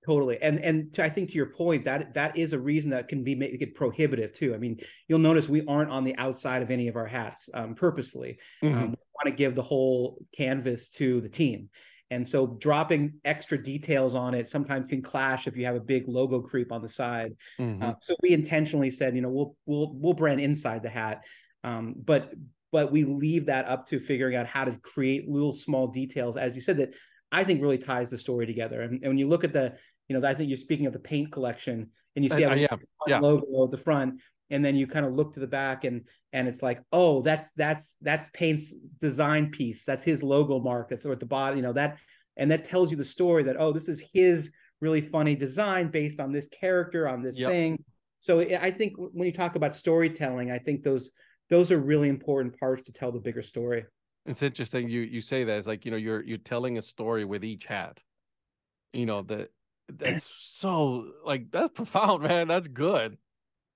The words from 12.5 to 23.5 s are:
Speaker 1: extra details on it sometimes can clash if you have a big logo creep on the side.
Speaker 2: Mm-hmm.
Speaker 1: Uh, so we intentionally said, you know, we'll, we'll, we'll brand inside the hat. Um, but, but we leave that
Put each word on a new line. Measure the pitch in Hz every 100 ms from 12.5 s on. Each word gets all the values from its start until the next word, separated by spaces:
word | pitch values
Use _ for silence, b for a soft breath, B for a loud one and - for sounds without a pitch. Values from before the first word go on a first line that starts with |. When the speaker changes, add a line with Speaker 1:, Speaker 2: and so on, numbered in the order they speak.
| 117 147 147 156 160 147 -
Speaker 1:
extra | 139 151 - 143
details | 123 139 147 139 131
on | 123 123
it | 123 113
sometimes | 151 139 135 131
can | 135
clash | 131 139 135 131 -
if | 123
you |
have | 123
a | 123
big | 113 131 127
logo | 123 131 127
creep | 123 131 123
on | 117
the | 113
side. | - 123 120 113 - B B
Speaker 2:
Mm-hmm. | 123 104
Speaker 1:
Uh, | 120 113
so | - 175
we | 180
intentionally | 170 151 160 156 151 135
said, | 127 135 123
you |
know, | 127
we'll, | 127 143 - -
we'll, | 147 151
we'll | 131 156
brand | 160 156 135
inside | 143 147 135 113
the | 113
hat. | 113 110 107 B B B B
Um, | 123 117 113 -
but, | 120 147 - - 147 _ _
but | 160 147
we | 147
leave | 143 139 151 165
that | 143